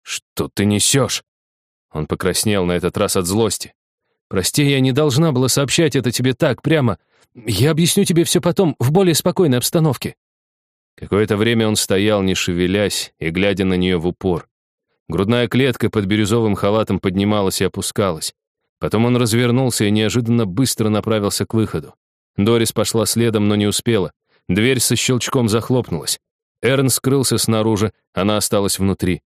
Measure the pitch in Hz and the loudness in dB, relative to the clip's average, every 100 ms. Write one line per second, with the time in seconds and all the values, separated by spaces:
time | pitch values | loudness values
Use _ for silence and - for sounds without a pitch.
0 | - - _ - 71 - 101 104 - 139 | -10 -12 _ -8 -6 -2 0 2 2 0
1 | 120 - _ _ _ _ _ _ _ 78 | 0 -4 _ _ _ _ _ _ _ -10
2 | 78 80 92 87 110 101 87 87 87 98 | -6 -2 -2 0 0 0 0 0 -2 -2
3 | 101 98 87 101 110 - - _ _ _ | 0 0 0 0 0 -2 -10 _ _ _
4 | _ _ _ 98 87 - 143 139 131 131 | _ _ _ -4 -2 0 2 2 2 2
5 | 151 123 165 123 127 - 139 - 160 135 | 2 2 2 2 0 0 0 2 2 2
6 | 123 117 127 123 160 117 - 156 120 - | -2 0 -2 0 0 0 0 2 2 -2
7 | _ _ _ - - 101 139 156 170 - | _ _ _ -12 -4 0 2 2 2 2
8 | 202 170 165 175 175 165 180 - 123 165 | 2 2 2 2 0 2 0 2 2 4
9 | 185 151 185 - 170 123 - 170 156 123 | 4 2 0 2 2 2 0 0 0 0
10 | 80 - _ _ _ _ _ _ _ - | -8 -12 _ _ _ _ _ _ _ -18
11 | - 98 107 104 113 117 110 104 - 95 | -2 0 0 2 2 2 2 0 0 2
12 | 104 107 95 87 - 87 90 98 101 - | 2 2 0 -2 -2 0 0 0 0 -2
13 | - _ 80 85 101 95 95 90 90 90 | -10 _ -6 0 0 0 0 0 0 0
14 | 85 - 95 82 - _ _ _ _ _ | -2 -4 -4 -4 -8 _ _ _ _ _
15 | - 85 98 120 120 120 135 113 110 110 | -8 -4 0 0 0 0 0 0 -2 -2
16 | 98 107 101 117 110 98 101 110 104 95 | 0 0 2 0 0 0 0 0 0 -2
17 | 101 92 104 107 95 - 92 - - - | -2 0 0 0 0 -2 -4 -4 -6 -2
18 | 101 80 - _ _ _ _ _ - 107 | -2 -2 -8 _ _ _ _ _ -4 0
19 | 120 123 120 113 123 120 131 - 104 107 | 2 2 0 2 2 2 0 0 0 2
20 | 110 120 113 117 107 90 131 - 107 107 | 0 -2 0 0 0 -2 -2 0 0 0
21 | 110 110 101 - 101 113 104 82 71 _ | 0 -2 -2 -2 -2 -2 -2 -4 -10 _
22 | _ _ _ - 104 117 110 - 104 113 | _ _ _ -2 2 2 0 -2 -2 -2
23 | 104 113 117 107 104 104 104 98 - 110 | -2 0 0 0 0 2 0 -2 0 0
24 | 85 _ _ _ - 92 120 131 - 127 | -2 _ _ _ -2 0 2 2 0 0
25 | - 127 - 135 117 113 - 127 - 80 | 0 -2 0 0 0 0 0 -2 -2 -8
26 | - - _ _ _ _ 117 135 135 - | -6 -8 _ _ _ _ 0 2 0 0
27 | 131 139 127 117 - 113 110 104 104 _ | 0 0 0 0 0 0 2 0 -2 _
28 | _ - 98 107 - 104 98 - 98 90 | _ -2 0 0 0 0 0 0 -2 0
29 | 92 87 | -2 -4